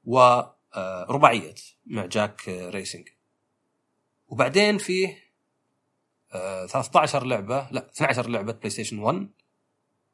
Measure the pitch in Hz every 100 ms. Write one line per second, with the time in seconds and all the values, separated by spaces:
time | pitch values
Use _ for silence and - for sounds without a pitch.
0 | 117 127 123 123 - _ _ 104 92 92
1 | 92 143 151 113 78 - - _ - 117
2 | 90 110 104 - - 90 87 98 95 87
3 | 90 _ _ _ _ _ _ _ _ _
4 | _ _ - 113 127 180 208 208 - 185
5 | 190 - _ _ _ _ _ _ _ _
6 | _ _ _ 95 95 95 92 135 - 175
7 | 151 139 127 117 101 135 131 127 - -
8 | 147 127 117 113 104 110 107 - 107 107
9 | 110 180 202 _ _ _ _ _ _ _
10 | _